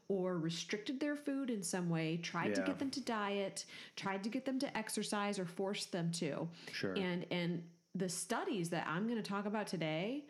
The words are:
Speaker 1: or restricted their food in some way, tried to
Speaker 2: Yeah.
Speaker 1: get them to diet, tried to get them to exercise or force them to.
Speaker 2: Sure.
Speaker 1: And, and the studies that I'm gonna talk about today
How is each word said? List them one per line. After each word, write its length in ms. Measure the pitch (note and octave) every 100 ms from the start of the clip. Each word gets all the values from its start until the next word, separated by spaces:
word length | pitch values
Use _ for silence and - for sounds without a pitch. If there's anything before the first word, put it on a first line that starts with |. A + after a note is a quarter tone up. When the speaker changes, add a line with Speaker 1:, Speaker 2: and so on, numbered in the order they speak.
| -
Speaker 1:
or 280 | G3 F#3 F3
restricted 640 | D#3+ E3+ - G#3+ G#3 C4
their 160 | D4 D4
food 340 | C#4+ C4+ C4
in 140 | A3
some 260 | F3+ F#3 F3
way, 280 | E3 D#3+ E3+
tried 320 | E3+ F3 F#3+ G3
to 60 |
Speaker 2:
Yeah. 60 | F#3+
Speaker 1:
get 100 | C4+
them 120 | C#4
to 100 | C4+
diet, 640 | A#3+ A3 G3+ G3+ F#3+ - - - - -
tried 280 | G3 F#3+ G#3
to 40 |
get 140 | C4 C4
them 140 | C4
to 180 | C4+ A3
exercise 600 | G#3+ - G#3 G#3 G3+ G3
or 60 | F3
force 400 | F3 F#3+ G#3 -
them 260 | F#3 E3+
to. 340 | E3+ D3+ - E3 - -
Speaker 2:
Sure. 200 | - G3+ F#3+
Speaker 1:
And, 280 | F#3 F3 -
and 320 | F3+ F3 E3+ - - _ F#3
the 140 | F#3
studies 600 | - - A#3 G4 A3 E3
that 140 | E3+ -
I'm 200 | D#3+ A3+
gonna 160 | A#3
talk 220 | F3+ G3+ G#3
about 200 | G#3+ G3+
today 600 | F3+ D#3+ D#3 G3+ C#4 C#4+